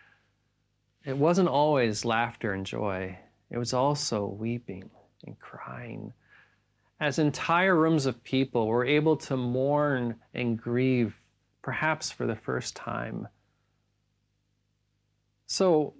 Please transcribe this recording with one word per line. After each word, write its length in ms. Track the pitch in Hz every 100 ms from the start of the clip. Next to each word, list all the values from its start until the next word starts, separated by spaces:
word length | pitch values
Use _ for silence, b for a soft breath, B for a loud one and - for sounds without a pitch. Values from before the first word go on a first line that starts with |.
| b b b b b _ _ _ _ _
It 120 | 143 135
wasn't 320 | 151 175 175
always 560 | 135 151 147 117 107
laughter 480 | 120 113 120 - 110
and 120 | 98
joy. 540 | 92 113 107 92 92 92 - _ _
It 80 | 117
was 140 | 120
also 540 | 127 139 143 - 110 101
weeping 640 | 101 113 120 - 92 - - _ _ -
and 120 | -
crying, 760 | - - - - 120 55 53 - b b b b b b b -
as 180 | 151 139
entire 580 | 151 - - 170 190 170
rooms 300 | 160 160 135
of 160 | 120
people 420 | - 131 135 120 110
were 180 | 117
able 320 | 123 147 156 156
to 200 | - 131
mourn 800 | 123 127 135 147 147 131 120 113 _
and 260 | - 120 113
grieve, 540 | 123 120 131 127 110 - _ _ _ _
perhaps 480 | - 104 156 156 -
for 160 | - 120
the 100 | 110
first 400 | - 127 - -
time. 520 | - 113 117 110 104 _ _ _ _ _ _ _ _ _ _ _ _ _ _ _ _ _ _ _ _ _ -
So 460 | - 190 156 147 -